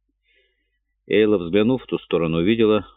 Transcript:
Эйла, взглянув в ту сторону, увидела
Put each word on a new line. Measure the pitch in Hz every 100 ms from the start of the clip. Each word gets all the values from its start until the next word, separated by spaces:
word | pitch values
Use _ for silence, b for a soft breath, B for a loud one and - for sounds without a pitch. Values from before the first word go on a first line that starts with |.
| _ _ _ _ _ _ _ _ _ _ -
Эйла, | 101 107 104
взглянув | 85 98 107 131
в | -
ту | 85
сторону, | - 87 82 82
увидела | 87 113 110 107 87